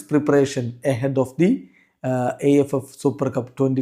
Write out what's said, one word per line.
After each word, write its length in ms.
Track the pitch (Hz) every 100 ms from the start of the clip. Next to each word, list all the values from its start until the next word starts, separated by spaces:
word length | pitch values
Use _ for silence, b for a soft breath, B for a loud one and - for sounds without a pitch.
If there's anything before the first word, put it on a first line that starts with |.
| -
preparation 560 | 151 147 143 135 131 117 120 143
ahead 240 | 120 139 135 127
of 60 | -
the, 80 | 175 269 B B B _ 135
ആ, 20 | 127 123 - 143
എ 40 | 143
എഫ് 120 | 139 139
എഫ് 140 | 120 -
സൂപ്പർ 260 | 143 117 131 127
കപ്പ് 160 | 120 -
ട്വൻ്റി 220 | 135 131